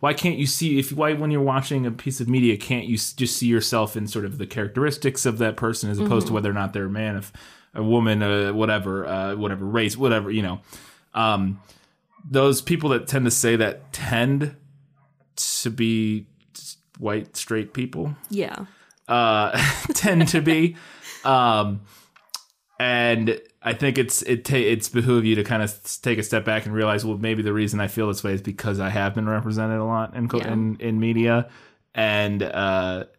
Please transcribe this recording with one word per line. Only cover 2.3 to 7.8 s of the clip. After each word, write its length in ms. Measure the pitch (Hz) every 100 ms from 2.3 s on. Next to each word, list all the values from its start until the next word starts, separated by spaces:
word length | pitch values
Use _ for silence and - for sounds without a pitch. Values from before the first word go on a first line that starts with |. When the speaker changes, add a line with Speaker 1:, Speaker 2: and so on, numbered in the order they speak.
| 131 120 101
Speaker 1:
can't 260 | - 123
you 100 | 101
s-, 180 | 110 -
just 220 | - 120 -
see 100 | 120
yourself 500 | 113 107 120 107 107
in 100 | 104
sort 200 | 110 98
of 100 | -
the 80 | 95
characteristics 800 | 117 101 123 147 139 135 127
of 140 | 127 110
that 180 | 113 107
person 340 | 117 113 104
as 80 | 104
opposed 280 | 104 117 -
to 20 |
Speaker 2:
Mm-hmm. 60 |
Speaker 1:
whether 160 | 110 104
or 40 |
not 200 | 101 98
they're 100 | 104
a 60 | 95
man, 260 | 104 110 98
if 160 | 101 - - - _
a 80 | -